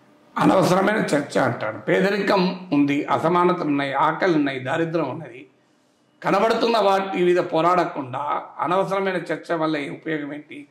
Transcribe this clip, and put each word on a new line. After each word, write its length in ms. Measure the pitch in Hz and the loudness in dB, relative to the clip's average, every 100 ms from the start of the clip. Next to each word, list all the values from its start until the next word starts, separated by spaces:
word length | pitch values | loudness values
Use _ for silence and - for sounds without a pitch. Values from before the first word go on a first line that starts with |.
| _ _ _ - | _ _ _ 0
అనవసరమైన 580 | - 196 - 185 196 214 | 4 4 4 4 2 0
చర్చ 440 | 180 147 - 185 | 0 -2 0 0
అంటాడు. 380 | 131 123 107 113 | 0 0 -6 -6
పేదరికం 920 | - 185 190 208 - 185 180 - - | 0 2 2 0 2 2 2 -2 -2
ఉంది, 320 | 143 143 143 135 | 0 2 0 0
అసమానతలు 580 | 135 160 175 180 175 | 0 2 4 4 2
ఉన్నాయి, 300 | 147 143 139 | 0 -2 -2
ఆకలి 420 | 135 156 160 190 156 | 0 0 2 2 2
ఉన్నాయి, 240 | 143 131 | 0 -2
దారిద్ర్యం 500 | 127 165 165 165 135 | -4 -2 -2 -2 -4
ఉన్నది. 380 | 127 135 123 - _ _ _ _ _ _ - | -6 -12 -18 -20 _ _ _ _ _ _ -8
కనబడుతున్న 540 | - 190 226 240 233 226 | 0 2 2 2 2 2
వాటి 460 | 196 190 190 185 | 4 2 0 0
మీద 120 | 175 180 | 2 2
పోరాడకుండా 1080 | 170 160 170 180 165 - 127 135 147 - - - | 2 2 2 2 0 -4 -8 -6 -4 -6 -6 -6
అనవసరమైన 560 | 143 185 175 196 190 180 | -2 0 0 -2 -2 -4
చర్చ 380 | 175 151 - | -4 -6 -4
వల్ల 240 | 165 156 151 | -2 -2 -2
ఏ 120 | 139 | -6
ఉపయోగం 440 | - 160 156 143 | -8 -6 -6 -6
ఏంటి? 340 | 147 151 147 135 | -12 -14 -18 -20